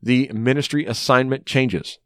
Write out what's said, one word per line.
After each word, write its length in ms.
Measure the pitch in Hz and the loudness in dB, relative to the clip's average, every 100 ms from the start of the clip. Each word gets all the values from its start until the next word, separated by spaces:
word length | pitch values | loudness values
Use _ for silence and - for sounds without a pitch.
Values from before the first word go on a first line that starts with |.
the 260 | 113 127 135 | 0 0 0
ministry 520 | 110 117 139 143 147 139 | -2 0 0 0 -2 -2
assignment 600 | 113 - 127 131 131 - | -4 2 2 2 -4 -2
changes. 540 | 135 127 90 - - | 0 0 -2 -8 -14